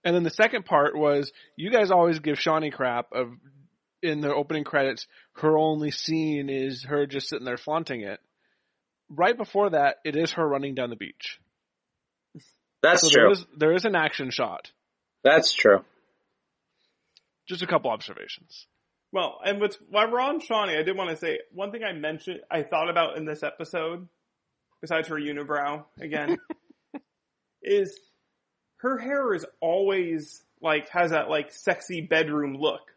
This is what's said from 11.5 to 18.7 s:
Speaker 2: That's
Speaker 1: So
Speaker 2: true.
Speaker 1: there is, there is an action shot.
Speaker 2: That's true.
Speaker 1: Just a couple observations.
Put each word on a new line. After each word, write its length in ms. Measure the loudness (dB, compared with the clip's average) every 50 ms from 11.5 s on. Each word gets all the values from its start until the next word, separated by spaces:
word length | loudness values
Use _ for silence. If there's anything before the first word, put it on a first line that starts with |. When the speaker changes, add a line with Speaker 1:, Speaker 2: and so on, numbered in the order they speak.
| _ _ _ _ _ _ _ _ _ _ _ _ _ _ _ _ _ -20 _ _ _ _ _ _ _ _
Speaker 2:
That's 200 | 4 6 6 6
Speaker 1:
So 60 | 4 6
Speaker 2:
true. 140 | 8 8
Speaker 1:
there 80 | 8 8
is, 160 | 6 4 0 _ -2
there 160 | 2 4 4
is 120 | 4 4 2
an 80 | 2 2
action 360 | 2 0 0 -2 -4 -6 -6
shot. 420 | -2 -4 -4 -4 -4 -12 -14 -18 _ _ _ _ _ _ _ _ _ _
Speaker 2:
That's 320 | 4 6 6 6 4 2 0
true. 300 | 4 6 6 6 6 4 _ _ _ _ _ _ _ _ _ _ _ _ _ _ _ _ _ _ _ _ _ _ _ _ _ _ _ _ _ _ _ _ -12
Speaker 1:
Just 140 | -8 -8
a 40 | -4
couple 240 | 0 0 0 0 0
observations. 760 | -4 -4 -6 -14 -14 -14 -14 -14 -16 -18 _ _ -20 -20 -20 _